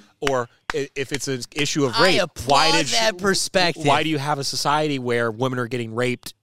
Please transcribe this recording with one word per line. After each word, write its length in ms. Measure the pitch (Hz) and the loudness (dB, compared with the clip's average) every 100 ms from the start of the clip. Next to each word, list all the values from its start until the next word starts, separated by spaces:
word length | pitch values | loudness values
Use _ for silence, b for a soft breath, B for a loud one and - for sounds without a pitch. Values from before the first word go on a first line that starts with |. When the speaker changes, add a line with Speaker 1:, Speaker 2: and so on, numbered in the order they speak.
| B B | B B
Speaker 1:
or 280 | 147 131 117 b - | -2 -2 -2 b -8
i-, 140 | 151 139 - | -6 -6 -6
if 160 | 131 | -6
it's 160 | 139 - | -6 -6
an 120 | 131 117 | -6 -8
issue 300 | - 143 160 | -4 -2 0
of 100 | 135 | 0
Speaker 2:
I 80 | 110 | 2
Speaker 1:
rape, 180 | 196 139 151 - 123 | 4 4 0 -4 2
why 200 | 139 160 | 4 6
Speaker 2:
applaud 60 | 165 | 2
Speaker 1:
did 80 | - | 2
she, 80 | 233 | 0
Speaker 2:
that 220 | 220 185 | 0 0
perspective. 680 | 196 185 - 190 175 165 147 | 0 0 0 2 2 2 2
Speaker 1:
why 160 | 143 | 4
do 60 | 160 | 2
you 80 | 151 | -2
have 220 | 139 143 | -2 -2
a 40 | |
society 540 | 135 127 151 147 156 139 | -4 -4 0 0 0 -2
where 320 | 123 120 117 | 0 0 0
women 300 | 107 131 127 | -2 -2 -2
are 80 | 120 | -4
getting 260 | 123 113 | -4 -6
raped 400 | 110 123 123 - - | -2 -2 -2 -8 -12